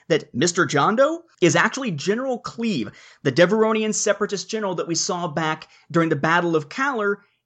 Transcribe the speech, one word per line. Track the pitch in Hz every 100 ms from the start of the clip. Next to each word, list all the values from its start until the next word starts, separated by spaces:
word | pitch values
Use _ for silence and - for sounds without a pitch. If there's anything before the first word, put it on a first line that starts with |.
| -
that | - - 117
Mister | 170 180 143
John | 147 156 226
Doe | 277 339 - _
is | 170 170
actually | 214 254 254
General | 147 165 226 269 240
Cleve, | - - 233 156 104 - - _
the | 143
Deveronian | 127 175 220 220 220 214 208
separatist | 208 202 202 196 -
general | 220 202 170
that | 170
we | 160
saw | - 180 175
back | 151 156 156 - _ -
during | 170 165
the | 151
Battle | 160 175 175 160
of | 143
Kaller | - 277 240 202 202 _ _